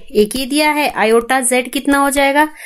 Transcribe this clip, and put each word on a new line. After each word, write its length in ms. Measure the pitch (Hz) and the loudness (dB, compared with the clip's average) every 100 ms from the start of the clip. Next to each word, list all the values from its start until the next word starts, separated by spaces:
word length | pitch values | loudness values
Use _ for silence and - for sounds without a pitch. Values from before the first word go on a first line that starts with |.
| - 214 | -4 0
एक 140 | 208 254 | 0 -2
ये 100 | 262 | -4
दिया 260 | 285 302 | 0 0
है, 200 | 294 277 - 214 | 0 -2 0 2
iota 340 | 233 233 269 254 | 2 2 -2 0
Z 180 | 254 254 | -2 -2
कितना 240 | 285 269 277 | -4 0 2
हो 120 | 277 277 | 2 2
जाएगा, 300 | 277 277 302 - | 2 2 0 -2